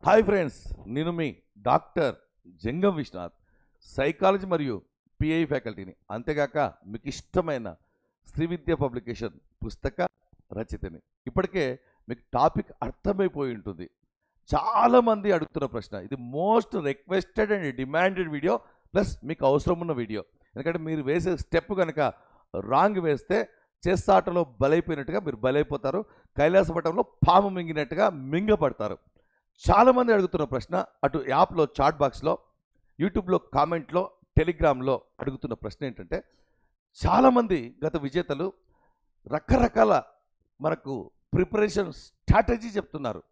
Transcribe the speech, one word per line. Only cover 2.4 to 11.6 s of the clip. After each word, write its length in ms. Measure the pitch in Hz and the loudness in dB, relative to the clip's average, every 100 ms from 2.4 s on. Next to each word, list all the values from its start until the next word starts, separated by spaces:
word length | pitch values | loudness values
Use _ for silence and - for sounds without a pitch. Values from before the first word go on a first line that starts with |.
| 87 | _
జంగం 480 | 87 98 151 202 | -10 -6 0 0
విశ్వనాథ్, 380 | 165 135 92 87 _ _ _ _ _ | 0 -8 -10 -14 _ _ _ _ _
సైకాలజీ 640 | - - 139 170 190 196 190 | -12 -2 -2 2 0 0 -2
మరియు 360 | 170 139 101 _ _ _ _ | -4 -2 -6 _ _ _ _
పిఐ 240 | 151 160 | -2 0
ఫ్యాకల్టీని. 500 | 156 139 117 101 92 - _ | 0 -2 -6 -12 -16 -18 _
అంతేగాక 480 | 107 123 147 143 151 | -10 -4 -4 -2 -2
మీకు 500 | 123 - 95 110 143 | -4 -4 -16 -12 -12
ఇష్టమైన 680 | - - 180 165 135 107 82 _ _ _ _ _ | -14 -4 -2 -2 -4 -8 -16 _ _ _ _ _
శ్రీ 200 | - 165 | -6 -4
విద్య 280 | 175 165 | -4 -4
పబ్లికేషన్ 560 | 160 139 120 117 110 110 - _ _ 110 | -2 -2 -4 -10 -8 -8 -10 _ _ -12
పుస్తక 340 | - 135 - 175 _ _ _ _ | -8 -8 -4 -6 _ _ _ _
రచయితని. 460 | 98 117 117 95 82 _ _ - | -12 -10 -10 -10 -14 _ _ -6
ఇప్పటికే 540 | - 185 190 | -4 -2 -2